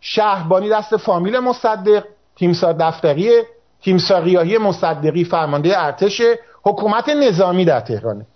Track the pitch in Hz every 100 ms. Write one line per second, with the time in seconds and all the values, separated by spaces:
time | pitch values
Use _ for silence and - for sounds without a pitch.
0 | - - 214 196 160 185 208 214 214 220
1 | - 180 180 247 254 247 233 214 190 208
2 | 208 _ _ _ 175 175 180 160 165 160
3 | 165 143 202 233 226 - _ _ - 185
4 | 165 190 170 180 165 220 208 175 175 151
5 | 151 160 170 175 156 143 156 196 165 143
6 | 196 196 233 233 - _ - 202 208 214
7 | 262 294 277 170 185 180 175 135 110 110
8 | 110 104 110